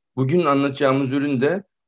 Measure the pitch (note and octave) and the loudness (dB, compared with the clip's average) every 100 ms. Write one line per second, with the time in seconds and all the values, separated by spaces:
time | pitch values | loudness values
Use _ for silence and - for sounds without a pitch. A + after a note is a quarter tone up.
0 | _ B2+ C3 F3 D#3 C#3 C#3 C3+ C#3 C3+ | _ -4 0 2 2 2 0 0 0 2
1 | C3+ C#3+ D3 C3 C#3 F#3+ - _ | 0 -2 -2 0 0 -2 -8 _